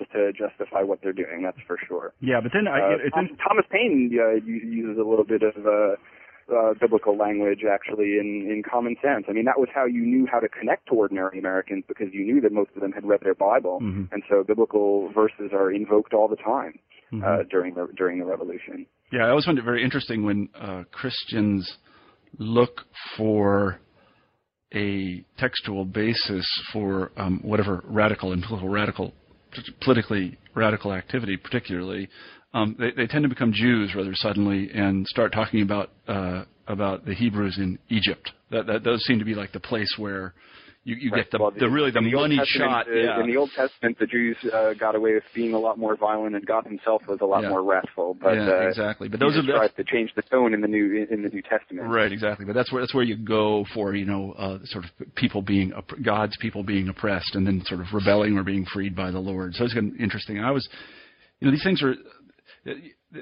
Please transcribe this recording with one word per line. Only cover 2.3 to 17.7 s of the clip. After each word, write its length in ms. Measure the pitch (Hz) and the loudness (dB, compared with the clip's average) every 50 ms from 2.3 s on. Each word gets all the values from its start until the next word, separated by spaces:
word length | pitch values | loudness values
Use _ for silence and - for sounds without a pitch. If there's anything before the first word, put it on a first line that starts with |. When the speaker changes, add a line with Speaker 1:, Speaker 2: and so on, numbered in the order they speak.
| 127 117 | 0 0
Speaker 2:
but 120 | 110 120 - | 0 0 0
then 160 | 202 208 190 | 0 0 2
I, 100 | 139 127 | 2 2
Speaker 1:
Uh, 180 | 98 98 101 - 123 | 4 4 2 2 0
Speaker 2:
it's 100 | 139 147 | 0 0
Speaker 1:
Thom-, 140 | 160 185 151 | 0 -2 -2
Speaker 2:
in- 60 | 147 | -4
Speaker 1:
Thomas 280 | - - 196 214 214 185 - | -4 0 0 2 2 2 2
Paine, 480 | - 208 240 226 156 135 123 120 117 | 2 0 2 4 4 4 4 4 4
uh, 180 | 117 113 110 110 110 110 | 4 4 4 4 2 0
u-, 80 | 113 113 113 113 | -2 -6 -6 -6
uses 340 | 113 113 117 113 110 107 | -4 -4 -4 -4 -2 -2
a 60 | 113 107 | -2 0
little 220 | 107 110 107 104 | 2 4 4 4
bit 160 | 110 110 101 110 | 4 4 2 2
of, 120 | 107 - 104 101 | 2 0 2 2
uh, 280 | 107 104 104 107 98 101 - - - - - - - - - _ - 117 | 2 4 4 4 2 2 -2 -6 -14 -20 -20 -20 -20 -20 -14 _ 0 2
uh, 180 | 117 113 110 107 107 | 2 4 2 2 2
biblical 380 | 123 110 110 104 - 107 101 | 2 4 4 4 4 4 2
language, 480 | 104 104 104 104 104 104 101 101 101 107 104 | 4 2 2 2 2 2 2 2 2 2 2
actually, 480 | 98 101 - - 107 107 104 101 101 | 0 0 -2 -4 -2 0 0 2 2
in, 300 | 104 101 104 104 104 98 104 | 0 0 0 -4 -4 -4 -4
in 140 | 107 107 104 | -4 -4 -4
Common 320 | - 123 120 120 117 120 - | -2 -2 -2 0 -2 -4 -2
Sense. 240 | - 143 135 107 95 | 0 0 0 0 -2
I 60 | - 101 | -2 -2
mean, 100 | 110 113 | 0 2
that 160 | 135 127 139 | 2 2 2
was 80 | 127 - - | 2 0 2
how 100 | 139 131 | 0 0
you 200 | 120 120 120 117 | 0 0 0 0
knew 200 | 120 127 131 131 123 | 2 2 2 2 2
how 80 | 123 117 | 2 0
to 80 | 113 | 0
connect 400 | 107 - - 110 117 175 - - | 0 -4 -4 -2 -2 -2 -2 -2
to 60 | - 127 | 0 2
ordinary 440 | 110 104 95 98 95 92 95 92 | 2 2 2 0 -2 -4 -4 -4
Americans, 460 | 92 95 92 95 95 92 - 98 95 - - | -4 -4 -2 -2 -2 -2 -4 -6 -8 -8 -8
because 180 | 104 - 107 95 98 | -8 -8 -8 -6 -6
you 100 | 98 95 | -4 0
knew 160 | 110 127 147 | 2 4 4
that 140 | 117 104 104 | 4 4 2
most 160 | 107 98 - - | 2 -2 -2 -2
of 60 | 98 | -6
them 120 | 98 98 - | -6 -6 -6
had 120 | 104 101 | -4 0
read 140 | 104 101 98 - | 2 2 2 2
their 120 | 95 92 | 0 0
Bible, 460 | - 98 101 117 135 120 90 92 92 | 2 4 4 4 2 2 0 -4 -2
Speaker 2:
Mm-hmm. 320 | 117 101 92 101 95 90 104 | -4 -4 -4 -4 -4 -6 -6
Speaker 1:
and 100 | - - - | -6 -2 2
so 160 | 101 98 95 | 2 2 4
biblical 640 | 101 110 113 113 - - 104 104 101 101 101 95 95 | 4 2 2 2 4 4 2 4 4 2 2 0 0
verses 400 | 101 107 107 110 - - 104 98 | 2 2 2 2 2 -4 -6 -2
are 180 | 101 98 98 92 | 0 2 2 2
invoked 440 | 98 101 107 101 107 107 110 - 120 | 0 0 0 2 2 2 2 4 2
all 160 | 107 107 107 | 4 4 4
the 80 | 107 | 2
time, 420 | - - 107 127 135 110 80 - - _ _ - - _ - | -2 -2 -2 -2 -2 -4 -6 -12 -18 _ _ -20 -20 _ -10
Speaker 2:
Mm-hmm. 120 | 117 107 101 | -8 -2 0
Speaker 1:
uh, 200 | 95 85 87 87 90 | 0 2 0 0 0
during 240 | 98 92 87 90 | 0 0 0 0